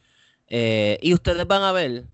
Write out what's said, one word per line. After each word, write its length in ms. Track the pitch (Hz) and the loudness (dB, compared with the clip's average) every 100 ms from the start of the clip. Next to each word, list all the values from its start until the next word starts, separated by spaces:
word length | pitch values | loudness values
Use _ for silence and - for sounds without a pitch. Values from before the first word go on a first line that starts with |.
| _ _ _ _ _ | _ _ _ _ _
Eh, 500 | 120 113 110 104 104 | -2 0 2 0 0
y 120 | 160 | 2
ustedes 320 | 175 - 175 175 | 2 2 -2 0
van 160 | 196 | 2
a 80 | 196 | 2
ver, 360 | 185 151 120 123 | 0 -2 -6 -12